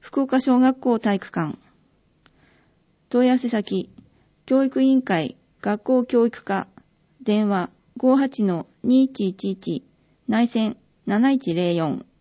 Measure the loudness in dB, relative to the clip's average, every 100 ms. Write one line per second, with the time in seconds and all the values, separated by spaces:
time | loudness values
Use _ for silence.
0 | -6 -4 0 0 2 4 4 2 -2 0
1 | 0 -2 -4 -6 -6 -8 _ _ _ _
2 | _ _ _ _ _ _ _ _ _ _
3 | _ 0 2 2 0 -4 -4 -6 -6 -16
4 | _ _ _ _ -2 0 0 2 2 2
5 | 2 -2 -2 -10 _ _ -6 -6 0 0
6 | 2 2 0 -2 -6 -6 -6 -16 _ _
7 | _ _ -2 0 0 -2 -4 _ _ -2
8 | 2 2 2 0 -2 -2 -6 _ 2 2
9 | 2 0 -6 -4 -8 -8 -6 -8 _ _
10 | _ _ -4 0 0 0 -4 -6 _ _
11 | -4 0 2 0 -2 -2 0 0 -2 -6
12 | -10 _